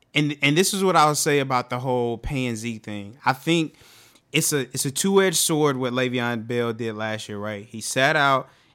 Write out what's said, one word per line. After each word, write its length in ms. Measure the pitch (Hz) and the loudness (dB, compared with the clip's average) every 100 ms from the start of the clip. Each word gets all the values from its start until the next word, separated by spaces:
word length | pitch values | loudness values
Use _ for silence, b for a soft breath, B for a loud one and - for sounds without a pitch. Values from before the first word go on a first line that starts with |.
| _ | _
And, 220 | 147 147 143 | -2 0 2
and 140 | 143 151 | 2 4
this 160 | 190 | 2
is 120 | 196 | 2
what 100 | 190 170 | 2 4
I'll 200 | 151 147 | 4 4
say 240 | 160 143 | 2 2
about 300 | 135 127 120 | 2 -2 -2
the 100 | 123 | -4
whole 380 | 131 123 120 113 | -2 0 -2 -4
paying 360 | - 139 127 | -4 -4 -4
Zeke 300 | 113 117 110 | -4 -6 -8
thing. 340 | 110 104 101 127 123 | -10 -12 -12 -6 -2
I 60 | |
think 420 | 135 - 170 151 b b b b b _ | -2 0 0 0 b b b b b _
it's 200 | 147 160 | -2 0
a, 80 | 147 | 0
it's 240 | 123 - 143 | -2 -4 -4
a 40 | |
two-edged 440 | 135 196 196 190 160 | -2 2 4 4 2
sword 400 | - 156 151 127 | 0 2 2 2
what 160 | 127 | -2
Le'Veon 540 | 123 127 123 120 117 113 | 0 0 0 -2 -4 -4
Bell 260 | 120 117 | -2 -2
did 220 | 113 113 | -4 -6
last 340 | 107 110 110 - | -6 -6 -6 -8
year, 80 | 104 | -8
right? 260 | 104 104 110 | -8 -8 -12
He 140 | 113 | -12
sat 340 | - 131 135 | -4 2 2
out 340 | 156 139 135 131 b b | 4 2 2 -2 b b